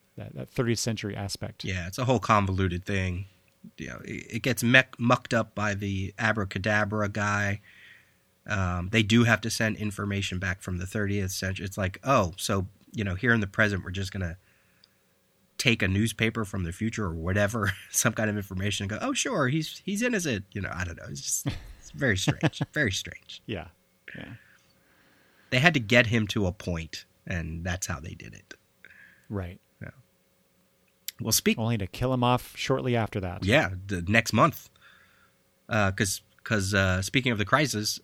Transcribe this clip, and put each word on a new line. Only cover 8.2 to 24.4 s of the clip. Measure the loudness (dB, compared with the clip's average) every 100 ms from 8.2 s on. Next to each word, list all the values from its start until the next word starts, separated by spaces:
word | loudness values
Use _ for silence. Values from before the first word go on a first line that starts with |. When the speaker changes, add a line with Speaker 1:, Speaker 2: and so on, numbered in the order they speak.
| _ _ -6
Speaker 2:
Um, | -2 0 0 2
they | 4
do | 6 6
have | 6 4
to | 2
send | -2 0 0
information | -4 -4 -2 -2 -2 -2
back | -4 -4
from | -4 -6
the | -4
thirtieth | -2 -2 0 -2
century. | -4 -4 -4 -6
It's | -4
like, | -4 -2
oh, | 2 2 2 -2
so, | -2 0 -2 -8 -12
you | -6
know, | -4
here | 0 2
in | 4
the | 2
present, | 2 2 2
we're | -4
just | -6 -6
gonna | -4 -6 -6 _ _ _ _ _ _ _ _ _ _ _ -2
take | 2 2
a | 2
newspaper | 2 2 0 -2 0
from | -4 -4
the | -6
future | -4 -4 -4
or | -4
whatever, | -4 0 2 2 2 -2 -2
<laughs> | -4
some | 0 0
kind | 2 0
of | -2
information, | -4 -4 -2 -2
and | -4
go, | -4
"Oh, | -4
sure, | -2 0 2 2
he's, | 2 -2 -8
he's | -6 -2
innocent." | 0 0 0 -2 -4
You | -6
know, | -6
I | -4
don't | -6 -6
know. | -12
It's | -10
just, | -2 -2 -2 -6 -10 -18
it's | -18
very | -2 0 2
strange, | 2 0 -2 -2 -4
Speaker 1:
<laughs> |
Speaker 2:
very | 0 0
strange. | 0 -6 -12 -16 -16
Speaker 1:
Yeah, | -8 -8 -10 -18 _ _ -18 -14
yeah. | -14 -16